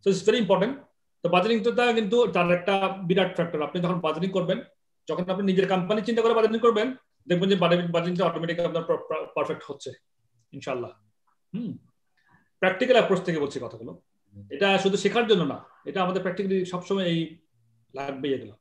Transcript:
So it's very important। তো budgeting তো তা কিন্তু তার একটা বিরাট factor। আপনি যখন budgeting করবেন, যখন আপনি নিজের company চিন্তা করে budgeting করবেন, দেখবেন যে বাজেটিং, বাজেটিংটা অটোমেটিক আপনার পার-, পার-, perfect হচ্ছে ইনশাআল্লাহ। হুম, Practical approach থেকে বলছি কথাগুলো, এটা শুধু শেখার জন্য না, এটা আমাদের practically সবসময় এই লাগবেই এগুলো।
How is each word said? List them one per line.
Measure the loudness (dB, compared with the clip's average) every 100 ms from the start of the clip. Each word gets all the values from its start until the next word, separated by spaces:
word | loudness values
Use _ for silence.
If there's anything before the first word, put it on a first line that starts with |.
So | 2
it's | 2 4
very | 2
important। | 4 2 2 -4 -14 _ _ _
তো | 0
budgeting | 2 2 2
তো | 2
তা | 2 2
কিন্তু | 2 2 2 2
তার | 2 2
একটা | 2 2 0 0
বিরাট | -4 0 2 2
factor। | 0 -4 -2
আপনি | -4 -2
যখন | -2 -2
budgeting | -2 -2 -2
করবেন, | -2 -2 -4 -6 _ _ _ -8
যখন | -6 -4
আপনি | -2 2
নিজের | 2 2
company | 0 0 -2
চিন্তা | 0 2
করে | 2
budgeting | 4 2 4
করবেন, | 2 2 -2 -4 _ _ -2
দেখবেন | 0 2
যে | 2
বাজেটিং, | 4 2 2
বাজেটিংটা | -2 -2 0
অটোমেটিক | 0 0 -4 -2
আপনার | -2 -2
পার-, | -2 -4 -2
পার-, | -8 -6
perfect | -4 -4 -4 -8
হচ্ছে | -12 -12 -16 _ _ _ _ _
ইনশাআল্লাহ। | -14 -8 -6 -8 -12 _ _ _ _ _
হুম, | -10 -8 -10 _ _ _ _ _ _ _ _
Practical | -2 0 4 6
approach | 6 0
থেকে | 0 -2
বলছি | -2 -6
কথাগুলো, | -10 -12 -16 -16 _ _ _ -20 -16
এটা | -2 2 4
শুধু | 2 2
শেখার | 0 0 4
জন্য | 4
না, | 2 -4 -12 _
এটা | -8 -2
আমাদের | -2 -2
practically | -4 -4 -2 -2
সবসময় | -2 -6 -4 -2
এই | 0 -2 -4 -10 _ _ _ _ _
লাগবেই | -10 -8 -6 -4
এগুলো। | -4 -6 -20